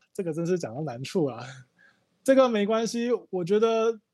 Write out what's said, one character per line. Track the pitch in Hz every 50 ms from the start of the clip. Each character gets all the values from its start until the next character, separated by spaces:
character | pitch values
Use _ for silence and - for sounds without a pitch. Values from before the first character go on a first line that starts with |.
| _ _ -
这 | -
个 | 190 170
真 | 151 156 170
是 | 165 185 175
讲 | 160 117 110
到 | 131
难 | 160 147 120 123 135
处 | - - 202 156
啊。 | 135 117 113 123 131 - - - _ _ _
<laughs> | _ _ _ _ _ _ _ _ -
这 | - 269
个 | 262 262 247
没 | 233 208 202
关 | 196 220 226 233
系， | 214 - 240 233 240 240 196 165 -
我 | - 180 175
觉 | 165 202 214
得 | 226 226 226 226 220 226 233 214 _ _